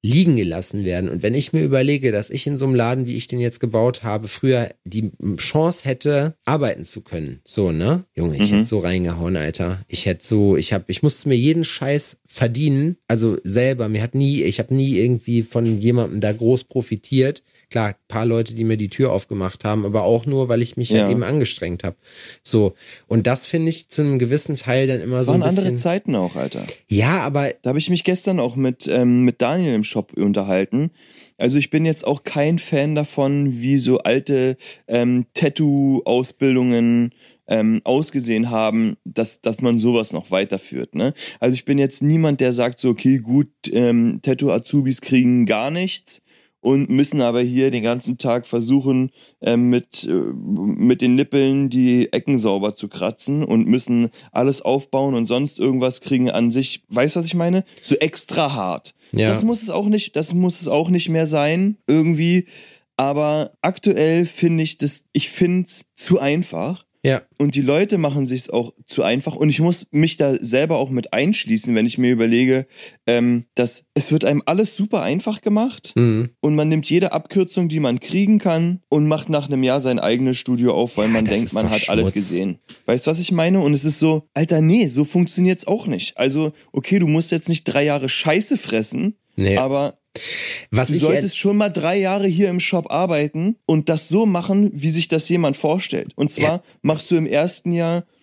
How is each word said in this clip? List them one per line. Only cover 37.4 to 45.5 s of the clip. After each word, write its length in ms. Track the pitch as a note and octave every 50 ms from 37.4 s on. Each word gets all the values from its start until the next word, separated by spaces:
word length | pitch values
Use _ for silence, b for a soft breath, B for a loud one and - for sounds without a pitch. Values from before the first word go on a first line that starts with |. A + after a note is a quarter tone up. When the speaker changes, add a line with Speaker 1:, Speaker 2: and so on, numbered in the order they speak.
| b
Speaker 2:
ähm, 340 | - G#2+ A2 G#2+ A2 A2+ G#2+ _
ausgesehen 680 | - B2+ C#3 D#3 D#3 - C#3 A#2+ A#2 A2+ A2 A#2 A#2+
haben, 480 | A#2 A2 A2 A2 A2 A2+ A2+ A2 A2 _ _
dass, 380 | - - - A2+ - - -
dass 200 | - A#2 A2 -
man 180 | B2+ B2 A#2 A2+
sowas 340 | G#2+ B2 A#2+ A2+ A2 - -
noch 180 | D#2+ - -
weiterführt, 640 | F2+ F#2+ G2+ G2 G2 F#2+ - - B1+ C2 B1 - -
ne? 180 | D2+ A2 C3+ D3 B B B B B
Also 140 | - B2 B2+
ich 100 | B2 -
bin 120 | - C#3+
jetzt 240 | C#3 C#3 C3+ - -
niemand, 380 | C#3 D3 D#3+ D#3+ D#3+ D3+ C#3+ C3+
der 140 | C#3 B2+ B2
sagt 260 | A#2+ A#2+ B2 A#2+ -
so, 100 | - B2+
„Okay, 280 | A#2 - - B2+ C3+ C3
gut, 280 | A2 A2+ B2 C#3+ D3 - _ _ - -
ähm, 480 | - A2+ B2 A#2+ A#2 A#2 A#2 A#2 A2 -
Tattoo-Azubis 800 | - C#3 C3 - C#3+ C#3 F2+ A2+ A#2 - - C#3+ C3+ C3 C3 -
kriegen 440 | - - C3+ B2+ B2+ B2 B2 B2 A#2+
gar 240 | G2+